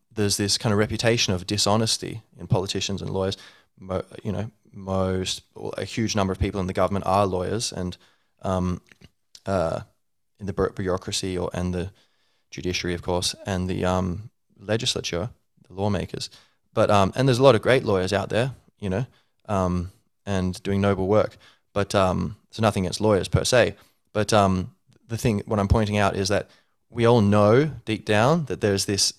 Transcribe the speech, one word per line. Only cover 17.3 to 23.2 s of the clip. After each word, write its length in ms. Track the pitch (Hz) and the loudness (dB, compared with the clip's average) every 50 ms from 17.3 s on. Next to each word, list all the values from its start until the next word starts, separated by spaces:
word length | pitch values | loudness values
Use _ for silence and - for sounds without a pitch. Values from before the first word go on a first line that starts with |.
| 120 120 | 4 6
a 40 | |
lot 120 | 135 139 117 | 8 6 6
of 80 | 101 | 6
great 220 | - 107 127 131 - | 4 2 2 2 2
lawyers 280 | 113 101 92 92 92 | 0 0 0 0 0
out 160 | 101 98 - - | 0 -2 -2 0
there, 240 | - 107 131 139 117 - _ _ _ - | 0 0 0 -2 -4 -12 _ _ _ -8
you 120 | 104 95 | -6 -4
know, 160 | 92 107 131 - _ _ _ _ _ _ _ - | -2 -4 -4 -6 _ _ _ _ _ _ _ -4
um, 420 | 104 95 92 90 90 90 87 92 _ _ _ _ _ _ - | -2 0 0 0 0 -2 -4 -6 _ _ _ _ _ _ -8
and 360 | 101 98 92 92 90 87 - | -4 -2 -2 -2 -2 -4 -6
doing 180 | - 95 98 98 | -4 -2 0 2
noble 280 | 101 101 98 92 95 92 | 2 2 2 0 2 2
work. 280 | 107 104 - - - - - - _ _ _ _ | 4 4 4 2 -4 -14 -20 -20 _ _ _ _
But, 220 | - 101 98 - - | -4 -4 -4 0 2
um, 420 | 101 95 92 90 90 90 - 107 _ _ _ | 2 2 2 0 -2 -4 -6 -8 _ _ _
so 120 | - - | -4 0
nothing 220 | 113 104 - 104 92 | 0 2 2 0 -4
against 160 | 87 85 - | -4 -2 0
lawyers 260 | 101 110 104 90 | 2 2 2 2